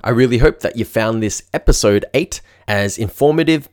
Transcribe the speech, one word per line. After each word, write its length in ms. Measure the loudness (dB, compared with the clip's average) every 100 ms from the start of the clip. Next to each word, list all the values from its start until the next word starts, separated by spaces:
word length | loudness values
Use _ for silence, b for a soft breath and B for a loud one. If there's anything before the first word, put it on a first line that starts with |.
I 80 | -2
really 280 | 2 2 4
hope 220 | 2 2
that 160 | -6 -6
you 100 | -4
found 360 | -2 -2 -2
this 200 | -4 -6 -8
episode 540 | -2 0 2 2 2 0
eight 260 | -4 -4 -8 b b -6
as 300 | -4 -4 -4
informative 720 | -8 0 0 2 2 0 -2